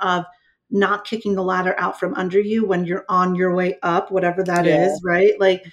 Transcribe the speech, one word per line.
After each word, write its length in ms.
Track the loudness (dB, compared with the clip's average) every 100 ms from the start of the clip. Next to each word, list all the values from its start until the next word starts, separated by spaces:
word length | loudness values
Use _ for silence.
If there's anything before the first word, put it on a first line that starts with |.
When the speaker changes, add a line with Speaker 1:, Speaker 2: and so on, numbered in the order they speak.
Speaker 1:
of 240 | -2 -2 -4 -14 _ _ _
not 360 | 0 0 0 -6
kicking 300 | -8 -4 -2
the 80 |
ladder 300 | -2 -2 -2 -2
out 200 | -4 -4
from 140 | -6 -4
under 240 | -2 0
you 260 | 0 0 0
when 200 | 0 -2
you're 200 | -4 -2
on 260 | 0 2
your 220 | 2 0 0
way 220 | -2 -2
up, 300 | -2 -2 0
whatever 320 | 0 0 0
that 220 | 0 2 4
Speaker 2:
Yeah. 200 | 4 2
Speaker 1:
is, 160 | 0
right? 300 | 0 2 4 4
Like, 240 | 2 2 -4